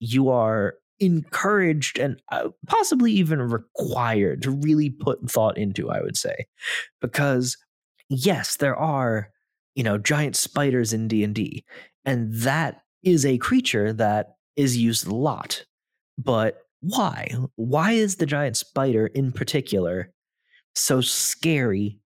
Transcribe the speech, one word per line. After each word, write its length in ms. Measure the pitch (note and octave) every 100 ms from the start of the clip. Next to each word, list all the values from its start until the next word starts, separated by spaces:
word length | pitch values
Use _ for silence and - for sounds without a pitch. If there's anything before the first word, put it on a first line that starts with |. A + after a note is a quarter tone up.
you 280 | A#2 B2+ C3
are 460 | B2 A2 A2 G2+ - _ _
encouraged 960 | F#3+ E3+ D3+ - F#3+ G#3 F3+ D3+ C#3 -
and, 220 | C#3 C3 -
uh, 180 | - - - -
possibly 460 | A4+ F#4+ C#4 A#3
even 280 | G#3 E3 D#3
required 1000 | B2 A#2 - - - B2+ A#2+ A2 G2 C#2
to 80 | C3+
really 400 | C3+ D3+ D3+ D3
put 400 | - C#3+ C3 A#2
thought 260 | - A2 -
into, 340 | G#2 G2 -
I 100 | -
would 140 | G1+ -
say. 300 | - - - _ - - - _
Because, 560 | A#2+ - C#3+ C3 B2+ - _ _ _ _ _
yes, 480 | C3+ D3+ D#3 A2+ -
there 200 | C#3+ -
are, 540 | D#3 C#3 B2+ A2 G#2 _ _ _ _
you 100 | -
know, 120 | A2+ G2+
giant 400 | G#2 D3 D3 F#2+
spiders 560 | - - C#3+ B2+ A2+
in 160 | A2 A2+
D 160 | A2
and 100 | G#2
D, 300 | G#2+ F#2+ - - - - _
and 300 | - B2 A2+
that 480 | A2+ A#2 D3 D3+ - _ _
is 200 | F#3 E3+
a 140 | C3+ B2
creature 540 | - B3+ B3+ A2+ G#2
that 420 | A2 G#2+ G#2+ G#2 _ _ -
is 200 | C#3 A#2+
used 300 | A#2 A2+ -
a 80 |
lot. 500 | A2 D3 A#2+ - - - _ _ _ _ -
But 460 | C3 A#2 A2 - _ _
why? 520 | D#3 A#3 G#3+ - - A#2+ B2+
Why 380 | - A2+ C#3+ F3+
is 240 | A3+ G#3+ F#3
the 100 | D#3
giant 300 | C#3+ C#3+ A2+
spider 500 | - - C3+ A2+ A2
in 240 | C#3 C3+
particular 840 | A#2+ B2 C#3+ - G2+ F2 F#2 F2 _ _ _ _ _ _
so 260 | - - C3
scary 1000 | B2 - - - D#3+ D3+ B2 G2 G#2 G#2 _